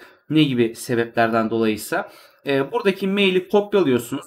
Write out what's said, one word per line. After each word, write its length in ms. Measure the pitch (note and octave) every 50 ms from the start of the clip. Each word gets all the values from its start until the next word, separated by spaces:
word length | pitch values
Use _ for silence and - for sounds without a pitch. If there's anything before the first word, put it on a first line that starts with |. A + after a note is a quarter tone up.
| - - - _ _ -
ne 140 | D3 D#3 D3+
gibi 320 | C#3 B2+ A#2+ A#2 A2+ A#2
sebeplerden 720 | - - - B2 A#2 A#2 A#2 - A#2 A#2 A2+ A2+ A2+ A2 A2
dolayıysa, 640 | A2+ A2+ A2+ A2 G#2+ G2+ - - D#3+ F#3 G3+ - - - - - _ _ - C#3+
e, 240 | C#3 C3+ C#3 C#3
buradaki 360 | - - - G3 F#3+ - G3+ F#3+
maili 400 | G3 G3+ G3+ F#3+ F3+ F#3 F3+ -
kopyalıyorsunuz 800 | - G3+ G3+ G3+ - G3 F3 C#3 B2 A#2 - - C3+ C#3+ -